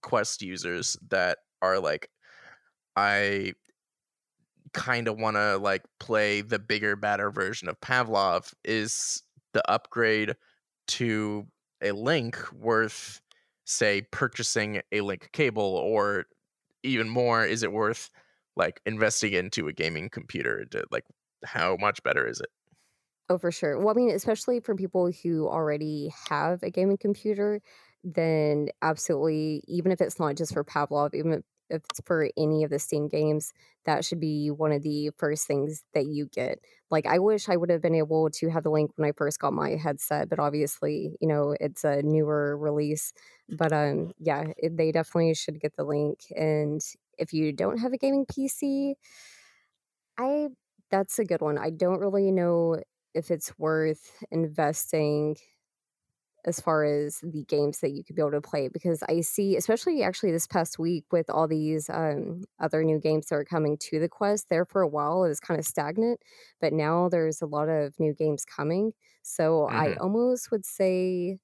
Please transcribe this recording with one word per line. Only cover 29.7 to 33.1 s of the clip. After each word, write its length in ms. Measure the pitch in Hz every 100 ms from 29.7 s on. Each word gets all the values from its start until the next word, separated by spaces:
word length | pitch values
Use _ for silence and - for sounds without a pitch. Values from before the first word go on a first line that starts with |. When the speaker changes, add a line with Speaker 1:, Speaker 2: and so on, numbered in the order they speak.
| 175 170
Speaker 2:
if 80 | 185
it's 180 | 185 -
not 160 | 156 143
just 160 | 165
for 120 | -
Pavlov, 500 | 147 147 147 147 147
even 200 | - 156
if, 80 | 160 - _ _
if 160 | 160
it's 160 | - -
for 240 | - 170 151 -
any 280 | 151 156
of 60 | 156
the 100 | 143
Steam 260 | - 151
games, 460 | 147